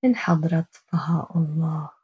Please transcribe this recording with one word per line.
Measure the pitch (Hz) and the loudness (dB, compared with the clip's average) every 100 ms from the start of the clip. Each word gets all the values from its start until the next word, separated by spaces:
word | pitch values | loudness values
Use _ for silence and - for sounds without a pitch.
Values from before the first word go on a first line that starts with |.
من | 254 240 | 2 0
حضرة | - 170 160 165 165 - _ | 2 2 2 0 -2 -10 _
بهاء | 165 143 165 - 170 | -4 0 -2 -2 -2
الله. | 156 151 165 156 151 _ | -2 0 -2 -2 -8 _